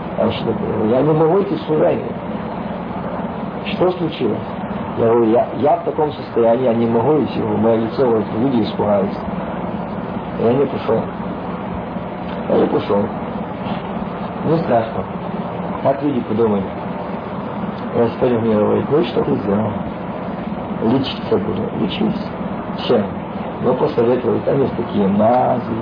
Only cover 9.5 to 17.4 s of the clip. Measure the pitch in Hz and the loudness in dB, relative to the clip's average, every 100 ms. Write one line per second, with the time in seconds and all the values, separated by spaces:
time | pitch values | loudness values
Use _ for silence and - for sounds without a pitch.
9.5 | - - - - - - - - - 113 | -6 -6 -6 -6 -6 -6 -6 -6 0 2
10.5 | 131 131 104 - 113 95 - - - - | 4 2 0 0 0 0 -6 -6 -6 -6
11.5 | - - - - - - - - - - | -6 -6 -6 -6 -6 -8 -8 -6 -6 0
12.5 | - - - - 101 104 - - - - | 2 4 2 2 0 0 -4 -6 -6 -6
13.5 | - - - - - - - - - 135 | -6 -6 -6 -6 -6 -6 -6 -6 -4 0
14.5 | 160 - 117 110 - - - - - - | 2 2 2 0 -4 -6 -6 -6 -6 -6
15.5 | - - - 135 139 147 123 - 107 110 | -6 -6 -2 0 2 0 0 0 2 2
16.5 | 101 90 - - - - - - - | 2 -2 -6 -6 -6 -6 -6 -8 -8